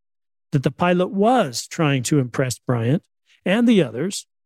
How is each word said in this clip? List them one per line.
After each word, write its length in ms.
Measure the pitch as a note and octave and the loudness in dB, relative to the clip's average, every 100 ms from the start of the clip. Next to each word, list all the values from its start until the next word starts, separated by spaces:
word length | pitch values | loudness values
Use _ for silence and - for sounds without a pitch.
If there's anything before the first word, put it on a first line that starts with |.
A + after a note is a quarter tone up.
| _ _ _ _ _ | _ _ _ _ _
that 100 | C#3+ | -2
the 80 | C#3 | -2
pilot 380 | - F3 F3+ F#3 | 0 0 2 0
was 580 | G3 G#3+ B3+ D3+ A2+ - | 0 2 2 0 -6 -10
trying 360 | - D3+ C3+ | -2 0 0
to 140 | A#2 D3+ | 0 0
impress 400 | B2 - B2+ - | 0 -2 -4 -4
Bryant 440 | - A#2+ A2+ - - _ _ _ | -4 -2 0 -2 -4 _ _ _
and 240 | - G#3+ A#3+ | -2 2 4
the 140 | G#3 | 4
others, 440 | B2+ A2+ F3+ - - _ | 2 -4 -6 -8 -14 _